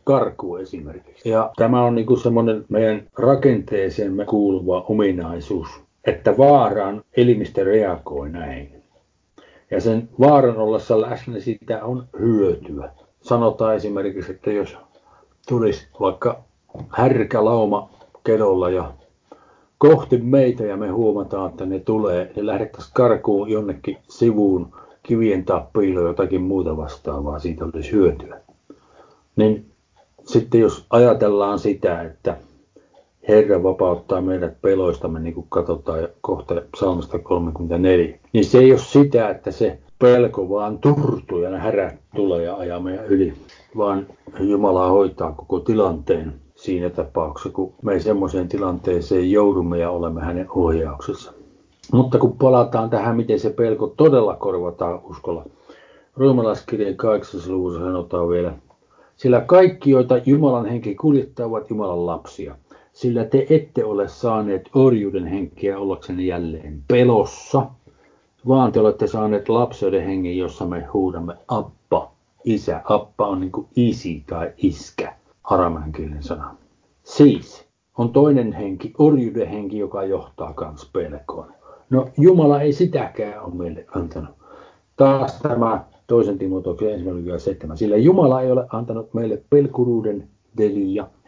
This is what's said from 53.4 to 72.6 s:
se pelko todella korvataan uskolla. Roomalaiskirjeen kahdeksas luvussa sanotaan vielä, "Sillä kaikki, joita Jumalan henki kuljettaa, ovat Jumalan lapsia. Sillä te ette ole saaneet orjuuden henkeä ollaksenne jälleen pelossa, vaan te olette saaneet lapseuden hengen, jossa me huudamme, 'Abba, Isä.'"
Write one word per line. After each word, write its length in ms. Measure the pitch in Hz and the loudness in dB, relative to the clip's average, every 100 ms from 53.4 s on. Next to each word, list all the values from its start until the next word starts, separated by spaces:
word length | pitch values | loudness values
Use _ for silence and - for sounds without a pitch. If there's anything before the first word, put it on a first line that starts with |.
se 100 | 107 | -2
pelko 360 | - 113 110 107 | 0 -2 -2 -2
todella 500 | - 156 131 104 - | 4 4 6 2 -2
korvataan 640 | 101 90 87 87 87 87 | -4 -4 -6 -6 -6 -6
uskolla. 400 | - 78 90 82 - _ - - _ _ _ - | -12 -12 -8 -8 -10 _ -20 -20 _ _ _ 2
Roomalaiskirjeen 800 | 135 123 110 98 - 107 98 92 | 2 4 2 -2 -4 -4 -4 -2
kahdeksas 520 | 113 101 - 92 87 | 0 0 -2 -12 -6
luvussa 320 | 92 90 85 | -4 -4 -6
sanotaan 480 | 92 90 87 87 85 | -6 -6 -4 -4 -2
vielä, 240 | 87 87 73 _ _ _ _ _ _ | -2 -4 -8 _ _ _ _ _ _
"Sillä 240 | 123 120 | 2 2
kaikki, 500 | 123 180 180 - 139 | 6 6 6 4 2
joita 260 | 131 127 127 131 | 4 4 2 2
Jumalan 400 | 143 143 120 107 | 4 4 0 -2
henki 280 | 120 110 | -6 -6
kuljettaa, 520 | 98 156 139 135 - 117 | -2 2 2 0 -6 -6
ovat 240 | 110 - | -6 -6
Jumalan 360 | 107 98 87 87 | -6 -4 -4 -4
lapsia. 500 | 80 - - 73 71 _ - _ | -6 -12 -16 -16 -16 _ -20 _
Sillä 320 | - 123 117 | -6 -2 -2
te 220 | 110 135 135 | 0 0 4
ette 340 | 156 151 120 | 2 2 -4
ole 240 | 110 101 95 | -2 -2 -4
saaneet 640 | - 117 110 104 95 - | -4 -2 -2 -2 -6 -2
orjuuden 520 | 135 131 110 98 92 85 | 4 4 4 0 -4 -6
henkeä 520 | 98 90 - 98 98 | -6 -8 -6 -6 -4
ollaksenne 440 | 98 92 - 90 | -4 -6 -8 -6
jälleen 600 | 92 87 85 80 76 76 - | -4 -4 -6 -10 -12 -8 0
pelossa, 800 | 123 123 110 98 - - 139 - - _ _ _ _ _ _ 127 | 4 4 4 0 -6 -2 -2 -2 -8 _ _ _ _ _ _ 0
vaan 240 | 131 117 | 2 2
te 80 | 120 | 4
olette 260 | 107 - 104 | 2 2 -2
saaneet 420 | 110 107 101 - | -2 -2 -2 0
lapseuden 560 | 113 120 - 98 95 | 0 0 -2 -2 0
hengen, 320 | 92 95 87 90 | -2 -4 -4 -4
jossa 300 | 87 - 87 | -6 -6 -8
me 220 | 87 85 | -8 -4
huudamme, 420 | 104 92 85 85 - - | -2 -2 -4 -10 -12 -8
'Abba, 600 | 107 - - - 87 - _ _ _ | -6 -8 -16 -2 -2 -2 _ _ _
Isä.'" 360 | 117 104 | -2 -2